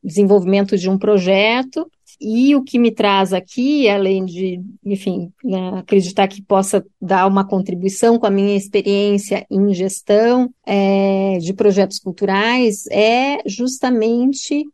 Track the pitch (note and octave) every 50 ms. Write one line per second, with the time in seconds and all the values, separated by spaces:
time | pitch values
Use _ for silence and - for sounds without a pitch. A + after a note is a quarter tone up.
0 | - - D#3 G3+ G#3 F#3+ G3+ G3+ F3+ F#3 G3 G3+ G3+ G3 A3 F#3+ F3 F#3+ G3 F#3+
1 | G#3 G#3 G#3 G3 F3+ F#3 G3 F#3+ G#3 A3 A#3 B3 C4 C4 - D#4+ E4 E4+ _ _
2 | _ _ - _ - G#3+ A3 A#3 B3+ C#4 D4 C#4 C4 - - A#3+ A#3+ A#3 A3+ -
3 | A3+ G3+ G3 G3 G3 F#3+ F#3+ F#3 F#3 _ - - B3 C4+ D4+ D4 C4+ G#3 G3+ G3+
4 | G3 F#3+ F#3+ F#3+ F#3+ F#3 E3+ F3 F#3+ F#3 F3+ F3+ F3+ G3+ C#4+ _ _ G3 G3+ G3
5 | G3 G3 F3+ G3 F3 F3 _ _ - B3 F#3+ F#3 F#3 F#3 F#3 F#3 F#3 - G#3 G3
6 | F3+ F3+ F#3+ - G3 G3 - - - _ G3+ F#3+ F#3+ G3 - G3 - _ _ _
7 | - F3 G3 F#3+ F#3 G3 G3 G3 G3 G3 G3+ F#3+ F#3 - F3+ F3 F3+ G3 F#3+ -
8 | - A#3 A#3 A#3 A3+ G#3 G3 G3 G3 G3+ G3+ G3 G3 G3+ - G#3 G3 G3+ G3+ G3
9 | G3+ G#3 G3+ G3+ G3+ - - - - _ - F#3+ G3+ G3+ F#3+ F3 F#3 F#3+ F#3+ -
10 | - - G#3 G#3 A3+ A#3 B3 B3+ B3+ B3 - _ _ - G3 G3 G3 G3 G3 G3
11 | G3 G3 G3 F#3+ G3 G3 F#3+ F3+ E3 E3+ G3 F#3+ A3 G#3 F#3+ G3 F#3+ F#3+ - -
12 | _ G3 F3 - G3+ F#3+ F#3+ G3 G#3 A3+ B3 B3+ B3 A3+ G3+ - - - - -
13 | G#3+ A3 A#3 B3 C4 C#4 C#4+ - - - G3 G3+ A#3+ B3+ C4 - - B3+ B3+ A3+
14 | G#3+ A3+ A#3 A#3+ B3 C4 C#4 C4+ - - D4 D4 D4+ D4